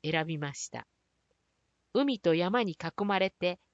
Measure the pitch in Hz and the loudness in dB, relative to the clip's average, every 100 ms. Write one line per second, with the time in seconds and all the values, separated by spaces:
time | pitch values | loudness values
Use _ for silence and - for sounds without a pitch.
0 | 151 160 160 156 143 - - - - _ | -2 -2 0 -4 -6 -8 -12 -12 -16 _
1 | _ _ _ _ _ _ _ _ _ - | _ _ _ _ _ _ _ _ _ 0
2 | 277 240 175 165 175 240 208 160 165 - | 2 2 2 2 2 0 0 -4 -6 -4
3 | 202 190 190 - 180 180 _ | 0 2 0 0 -4 -4 _